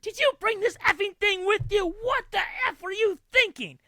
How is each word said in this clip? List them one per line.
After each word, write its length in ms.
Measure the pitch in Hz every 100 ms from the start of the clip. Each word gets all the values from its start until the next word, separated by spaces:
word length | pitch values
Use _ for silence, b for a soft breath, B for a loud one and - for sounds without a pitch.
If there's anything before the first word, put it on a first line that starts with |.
Did 180 | 427 440
you 140 | 571 -
bring 200 | 427 427
this 180 | 392 330
effing 380 | - 311 403 359
thing 280 | 415 381
with 180 | 370 415 -
you? 240 | 403 359 403
What 240 | 466 523 -
the 100 | 403 - - 508
F 140 | 330
were 100 | 359
you 280 | 392 427 359 _
thinking? 480 | 508 453 277 196 131